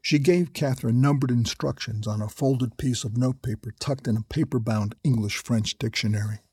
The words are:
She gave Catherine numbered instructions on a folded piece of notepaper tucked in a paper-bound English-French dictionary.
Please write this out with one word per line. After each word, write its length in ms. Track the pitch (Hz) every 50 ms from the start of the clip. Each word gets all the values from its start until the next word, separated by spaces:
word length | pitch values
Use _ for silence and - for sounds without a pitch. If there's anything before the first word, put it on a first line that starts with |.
She 180 | - - 151 147
gave 340 | 135 180 175 180 175 - -
Catherine 480 | - 156 135 131 - - 117 117 123
numbered 300 | 135 143 143 135 131 123
instructions 720 | 123 120 113 - - - - 143 123 - - 113 107 107 107
on 160 | 107 104 107
a 80 | 107 104
folded 480 | - - 139 135 135 120 127 113 -
piece 260 | - 143 131 120 - -
of 140 | 110 107
notepaper 560 | 120 127 127 127 - - 131 110 - - 113 - _
tucked 280 | - - 135 135 -
in 100 | 120 107
a 40 | 110
paper-bound 760 | 107 _ - 165 156 - - 123 113 117 110 107 104 104 - _ -
English-French 720 | 156 127 113 104 104 - - - - 120 110 107 - - _
dictionary. 600 | - 113 - - - 107 107 104 104 107 107 - _ _